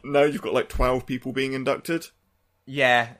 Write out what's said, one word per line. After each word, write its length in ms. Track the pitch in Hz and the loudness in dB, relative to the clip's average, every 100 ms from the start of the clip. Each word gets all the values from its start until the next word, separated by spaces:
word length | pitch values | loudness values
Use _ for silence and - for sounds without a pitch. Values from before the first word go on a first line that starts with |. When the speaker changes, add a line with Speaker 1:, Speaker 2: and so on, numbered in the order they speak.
Speaker 1:
now 180 | 143 143 | -2 2
you've 200 | 147 139 | 2 2
got, 120 | - | -2
like, 140 | 120 - | -2 -2
twelve 380 | - 127 127 - | 0 0 0 -4
people 260 | 127 131 | -8 -6
being 200 | 131 135 | -4 -4
inducted. 540 | 135 131 - - 165 - _ _ _ _ _ - | -4 -2 -4 -2 -6 -6 _ _ _ _ _ -10
Speaker 2:
Yeah, 440 | 139 131 120 117 | 0 4 4 2